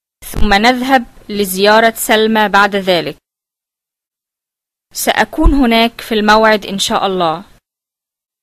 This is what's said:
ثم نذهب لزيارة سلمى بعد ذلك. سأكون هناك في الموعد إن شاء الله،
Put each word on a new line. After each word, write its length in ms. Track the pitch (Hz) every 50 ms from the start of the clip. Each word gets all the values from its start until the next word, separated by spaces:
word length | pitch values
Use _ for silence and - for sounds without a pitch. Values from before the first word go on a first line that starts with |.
| _ _ _ _ -
ثم 280 | - - - - 202 202
نذهب 520 | 202 220 247 262 247 247 269 269 262 240 - - - - -
لزيارة 640 | 208 202 208 185 185 185 202 208 214 226 233 226 220
سلمى 540 | - - - 226 214 220 220 220 214 214 202
بعد 260 | 190 196 208 202 196
ذلك. 420 | 196 185 190 180 165 147 151 - _ _ _ _ _ _ _ _ _ _ _ _ _ _ _ _ _ _ _ _ _ _ _ _ _ _ _ _ _ _ _ _ _ _ _ -
سأكون 600 | - - 262 - - 220 - - 311 311 330 285
هناك 480 | 277 262 233 233 226 233 233 - -
في 140 | - - 233
الموعد 500 | 214 214 208 214 220 220 220 214 208 208
إن 140 | - 196 196
شاء 260 | - - 220 - -
الله، 400 | 196 185 185 175 160 156 170 208 - _ _ _ _ _ _ _ _ _ _ _ _ _ _ _ _ _ _